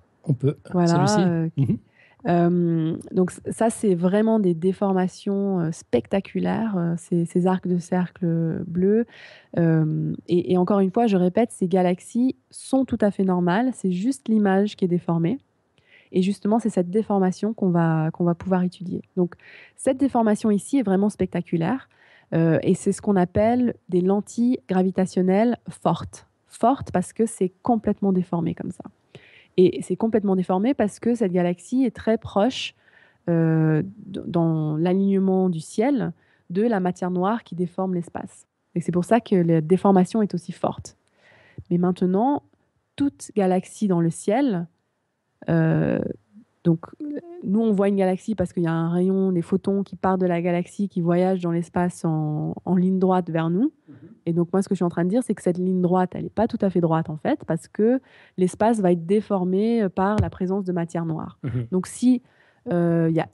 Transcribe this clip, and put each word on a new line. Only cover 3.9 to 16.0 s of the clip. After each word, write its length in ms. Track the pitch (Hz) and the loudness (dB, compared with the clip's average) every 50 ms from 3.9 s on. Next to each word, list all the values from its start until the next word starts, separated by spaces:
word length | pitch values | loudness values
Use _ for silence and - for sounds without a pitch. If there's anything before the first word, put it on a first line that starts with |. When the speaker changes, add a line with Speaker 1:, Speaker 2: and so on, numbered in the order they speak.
| 185 | 0
Speaker 2:
vraiment 440 | 165 175 185 185 208 220 220 226 226 | 2 0 2 2 2 2 2 2 2
des 160 | 202 185 170 | 2 2 0
déformations, 1080 | 160 170 190 190 - 208 196 190 185 180 180 - - - 202 196 196 196 196 190 180 | 0 0 -2 -2 0 0 0 0 0 0 -2 -4 -6 -6 -4 -4 -2 -2 -2 -2 -2
euh, 100 | 165 156 170 | -2 -2 -4
spectaculaires, 1000 | - - _ - - - - - 196 190 - - 190 180 180 185 208 226 226 202 | -8 -8 _ -2 -2 -2 -2 -4 -4 -4 -4 -6 -4 -2 -2 -2 -2 -2 -2 -2
euh, 180 | 180 170 170 170 170 | -2 -2 -2 -4 -4
ces, 260 | - - 185 175 170 | -6 -2 -2 -2 -2
ces 220 | 165 - 180 175 | 0 0 0 2
arcs 200 | 185 185 180 - | 2 0 0 -2
de 120 | 185 180 175 | -2 -2 -2
cercle 840 | 165 - 190 180 180 170 - - 185 170 165 165 165 160 - - - | -2 -2 -2 -2 -2 -2 -6 -6 -4 -2 -2 0 -2 -2 -4 -4 -6
bleus. 400 | - 165 175 180 196 208 226 240 - - - - - - - - _ - - | -6 -2 0 2 2 2 2 0 -2 -6 -20 -20 -20 -20 -20 -18 _ -2 0
Euh, 540 | 170 165 160 160 156 156 156 156 156 156 - - - - | 2 4 4 4 2 2 0 -2 -2 -4 -6 -6 -4 -2
et, 240 | 175 180 - - 180 | 0 0 0 2 2
et 60 | 180 | 2
encore 220 | 180 180 208 196 | 2 2 2 2
une 100 | 196 190 | 2 2
fois, 160 | - 240 240 | 2 2 2
je 100 | 233 196 | 2 2
répète, 360 | 185 180 180 175 220 240 240 - | 2 2 2 2 2 0 0 -2
ces 160 | - 196 175 | -4 -2 0
galaxies 680 | 180 185 180 175 180 180 - - - 233 247 262 - _ _ _ | 2 2 2 2 0 -2 -6 -6 -2 0 0 0 -2 _ _ _
sont 340 | - - - - - 269 262 | -20 -20 -8 -2 -2 -2 0
tout 140 | - 254 220 | 0 -2 0
à 100 | 220 202 | 0 0
fait 140 | 190 - 196 | 2 0 0
normales. 460 | 190 180 180 175 175 170 208 247 262 233 | 0 2 2 2 2 2 0 0 -2 -4
C'est 200 | - - 190 180 | -4 -4 -4 -2
juste 360 | 180 196 247 269 - - - | -2 -2 -2 -4 -4 -2 0
l'image 480 | 220 220 208 196 190 196 202 208 - | 0 2 2 4 2 2 2 0 -2
qui 80 | - - | -4 -4
est 40 | 180 | -2
déformée. 500 | 175 175 - - 170 170 165 175 240 277 _ _ _ _ _ _ _ _ _ _ _ - | -2 -2 -2 -2 -2 0 0 -2 -2 -4 _ _ _ _ _ _ _ _ _ _ _ -20